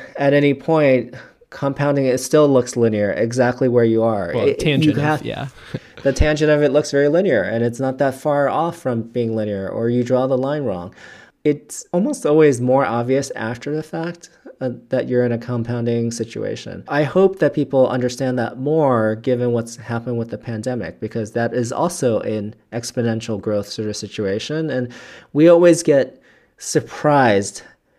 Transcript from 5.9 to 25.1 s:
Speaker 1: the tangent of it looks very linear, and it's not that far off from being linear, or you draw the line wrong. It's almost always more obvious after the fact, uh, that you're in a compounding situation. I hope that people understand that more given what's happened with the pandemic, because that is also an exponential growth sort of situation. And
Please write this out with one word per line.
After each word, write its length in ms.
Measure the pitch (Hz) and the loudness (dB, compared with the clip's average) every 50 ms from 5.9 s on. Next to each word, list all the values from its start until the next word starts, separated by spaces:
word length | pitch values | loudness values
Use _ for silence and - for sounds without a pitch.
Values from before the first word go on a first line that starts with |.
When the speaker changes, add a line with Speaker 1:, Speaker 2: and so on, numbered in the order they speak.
| - - | -10 -4
Speaker 1:
the 100 | - 139 | -2 0
tangent 380 | 135 - 151 151 151 147 156 151 | 2 2 2 2 2 2 4 4
of 120 | 151 147 | 4 4
it 80 | 147 139 | 4 2
looks 220 | 135 151 - - | 2 2 0 0
very 160 | 139 139 143 147 | 0 2 2 2
linear, 340 | 156 180 202 180 127 101 | 2 2 2 2 2 0
and 220 | 90 98 113 117 117 | 0 0 -2 -2 -2
it's 160 | 117 117 127 | -2 -2 -4
not 180 | 135 131 131 131 | -4 -4 -2 0
that 160 | 143 135 131 | -2 -2 -2
far 340 | 131 - 151 143 143 139 127 | -2 -2 -2 0 0 0 0
off 300 | 104 143 165 170 165 - | 0 0 -2 -4 -4 -6
from 240 | - 131 120 113 | -6 -4 -4 -4
being 320 | 110 - - 123 117 113 110 | -4 -4 -4 -4 -2 -2 -2
linear, 340 | 110 107 107 101 98 98 - | -4 -4 -4 -4 -6 -6 -6
or 220 | 104 110 117 120 | -4 -2 -2 0
you 140 | 120 123 117 | 0 0 0
draw 220 | 123 127 127 131 135 | 0 0 0 2 0
the 100 | 135 127 | 0 0
line 240 | 131 139 151 151 | -2 -2 -2 -2
wrong. 320 | 135 110 92 90 87 101 - - - - - - - _ _ _ | -4 -4 -4 -6 -8 -12 -16 -18 -20 -20 -20 -20 -20 _ _ _
It's 420 | - 151 143 143 - - - - - _ | -2 -2 -2 -2 -6 -16 -16 -16 -8 _
almost 320 | - 180 214 302 277 - - | -2 -2 0 -2 -2 -2 0
always 360 | 240 151 160 156 147 123 117 | 2 4 6 6 6 4 2
more 240 | 123 127 131 139 127 | 2 2 2 2 2
obvious 440 | 90 113 117 120 127 131 143 139 - | 0 -2 -2 0 0 0 0 -2 -4
after 440 | - 107 110 113 120 120 - 143 151 | -6 -8 -6 -6 -8 -8 -8 -6 -6
the 80 | 156 | -6
fact, 480 | 151 - - 165 165 175 175 - - - _ _ - - - - | -6 -8 -8 -8 -8 -8 -10 -12 -18 -20 _ _ -20 -20 -12 -8
uh, 100 | 131 127 120 - - - | -8 -8 -8 -10 -8 -4
that 180 | 131 123 123 127 | -4 -2 -2 0
you're 160 | 123 123 123 | 0 2 2
in 80 | 120 | 0
a 60 | 117 117 | 0 -4
compounding 720 | - - 120 117 113 123 120 117 117 120 117 117 117 117 | -4 -6 -4 -4 -4 -4 -4 -4 -2 -2 0 0 -2 -2
situation. 720 | 117 - 113 - - 113 101 101 110 - - - - - - | -4 -6 -8 -8 -8 -8 -8 -6 -8 -8 -10 -14 -14 -14 -8
I 160 | - 143 147 | -4 -2 -2
hope 360 | 151 127 - 185 196 190 190 - | 0 0 2 2 2 2 2 2
that 140 | 160 143 - | 0 0 0
people 340 | 151 135 - - 131 - - | -2 -2 0 2 2 4 4
understand 500 | 131 127 123 143 - - 135 127 127 123 | 2 0 -2 -2 -2 -4 -4 -2 -2 -2
that 200 | 113 - 107 127 | -4 -4 -6 -6
more 580 | 131 147 160 160 147 135 123 113 110 110 110 | -4 -2 0 2 2 2 2 2 2 0 -2
given 360 | 113 - 131 123 120 123 120 | -2 -2 -2 0 0 0 0
what's 240 | 120 117 113 - - | 0 -2 -2 -6 -10
happened 420 | - - - 117 117 117 127 120 117 | -14 -10 -8 -8 -6 -6 -4 -4 -4
with 120 | 113 117 | -6 -6
the 80 | 120 110 | -10 -12
pandemic, 640 | - 123 113 107 110 127 127 113 87 82 - - | -10 -8 -8 -6 -6 -6 -6 -6 -6 -8 -10 -10
because 320 | 110 104 - 117 107 101 | -10 -8 -6 -6 -6 -4
that 200 | - 117 117 117 117 | -2 -2 -2 -2 -2
is 180 | 127 117 117 | -2 -4 -2
also 480 | - - 165 175 175 - 135 120 107 - | -2 -2 -2 -2 -2 -2 0 0 0 0
an 340 | - 110 107 107 101 107 - _ _ _ | -2 -4 -4 -6 -6 -8 -12 _ _ _
exponential 680 | 113 117 117 - - 127 113 117 113 110 - 117 107 92 | -10 -10 -8 -6 -4 -2 -2 0 -2 -2 -4 -6 -6 -6
growth 280 | - 110 104 101 98 - | -4 -2 -2 -2 -4 -6
sort 200 | - - 107 107 | -8 -8 -6 -6
of 80 | 101 | -8
situation. 760 | - 107 98 - 110 104 95 98 113 - - 147 160 160 151 | -8 -10 -10 -6 -4 -4 -2 -2 -4 -4 -6 -6 -4 -4 -4
And 220 | 131 127 123 120 - - - - | -4 -4 -4 -6 -8 -14 -20 -20